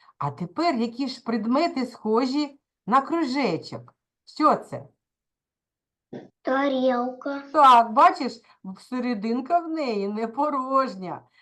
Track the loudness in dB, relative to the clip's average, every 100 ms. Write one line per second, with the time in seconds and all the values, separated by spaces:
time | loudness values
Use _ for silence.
0 | _ -8 -8 -6 -8 -2 -2 0 -2 -4
1 | -8 -8 -4 -4 0 0 0 -2 -8 -6
2 | -2 0 0 -2 -4 -8 _ _ 0 0
3 | 2 -2 -2 -2 -2 -4 -8 -16 -16 _
4 | _ _ _ 0 2 2 -2 -14 -14 _
5 | _ _ _ _ _ _ _ _ _ _
6 | _ -18 -18 _ -2 0 0 0 0 0
7 | -2 -6 -10 -10 -2 6 8 8 6 6
8 | 4 4 -4 -8 _ _ -16 -16 -10 -6
9 | -4 -4 -2 -4 0 -2 0 -4 -4 -2
10 | -4 -4 -6 -2 -2 -2 0 0 0 -4
11 | -12 -12 -16 _